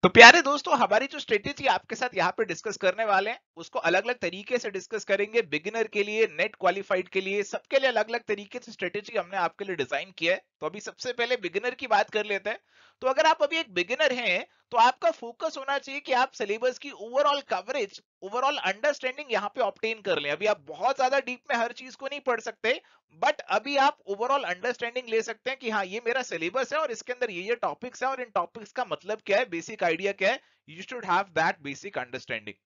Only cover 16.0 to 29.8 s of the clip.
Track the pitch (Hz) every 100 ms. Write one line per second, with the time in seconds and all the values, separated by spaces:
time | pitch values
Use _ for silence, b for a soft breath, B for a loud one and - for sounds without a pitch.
16 | - 247 262 - 214 220 247 247 285 190
17 | 214 254 294 285 262 185 196 254 202 -
18 | _ _ 190 226 269 294 185 196 285 285
19 | 254 262 294 208 208 - 214 - 220 220
20 | 202 160 143 151 208 202 143 156 220 262
21 | 254 269 247 247 _ 240 233 233 262 220
22 | 269 285 269 233 - - 220 285 b b
23 | _ 156 247 302 - 196 233 277 277 294
24 | - 196 240 277 170 180 220 240 233 247
25 | 240 220 220 214 247 262 240 214 190 208
26 | 233 254 247 175 160 240 254 294 311 226
27 | - 247 240 175 190 233 185 147 247 -
28 | 254 269 240 202 175 226 208 - 233 151
29 | 185 214 - 202 247 170 160 220